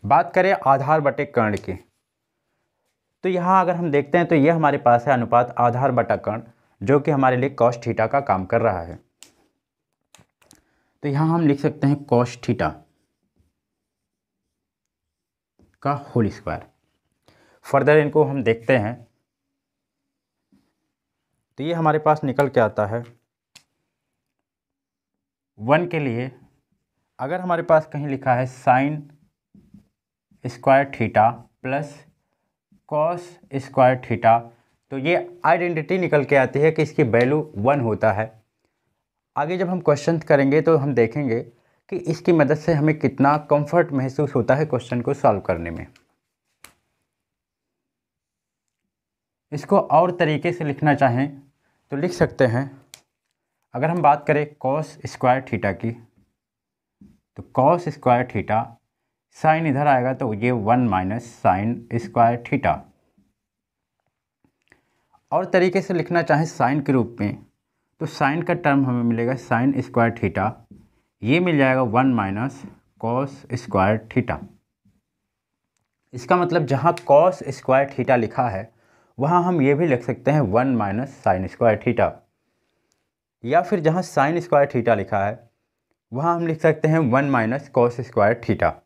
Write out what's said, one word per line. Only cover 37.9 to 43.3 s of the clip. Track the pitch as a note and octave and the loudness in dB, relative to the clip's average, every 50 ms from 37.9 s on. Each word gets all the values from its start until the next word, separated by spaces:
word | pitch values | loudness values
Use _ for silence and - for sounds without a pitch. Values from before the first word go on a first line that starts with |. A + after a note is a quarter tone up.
| G#2+ F#2+ - A2 G2 | -2 0 0 0 0
है। | G#2 A2 A2+ - _ _ _ _ _ _ _ _ _ _ _ _ _ _ _ _ _ _ _ _ | 0 -4 -6 -8 _ _ _ _ _ _ _ _ _ _ _ _ _ _ _ _ _ _ _ _
आगे | - D3 D#3 F3+ F3+ | -6 -4 -4 -2 -4
जब | F#3+ F3 | -4 -4
हम | F#3 F3+ | -4 -2
क्वेश्चन | - - D3 C#3+ - - E3 D#3+ | 0 0 0 0 0 -2 -2 -2
करेंगे | - - D#3 C#3 C#3 C3+ C#3 D#3 D#3 | 0 2 2 2 4 2 2 2 2
तो | E3 E3 | 2 2
हम | D3+ C3+ D3 C3+ | 2 2 0 2
देखेंगे | A#2 A#2 A2 - D3+ D3 B2+ A2 A#2 C#3 - _ _ _ _ _ _ _ _ G3 | 2 0 0 0 -4 -4 -2 -2 -4 -4 -8 _ _ _ _ _ _ _ _ -10
कि | |
इसकी | F3+ - - - - - - F3 | -8 -6 -6 -6 -4 0 2 2
मदद | D#3+ D3 B2+ D3+ | 4 4 2 0
से | D#3 - - E3+ | -2 0 -2 0
हमें | D3 D3 D#3 D3+ D#3 | 2 2 0 0 0
कितना | - C3+ C3+ - C3+ C#3 | -2 -4 0 2 2 2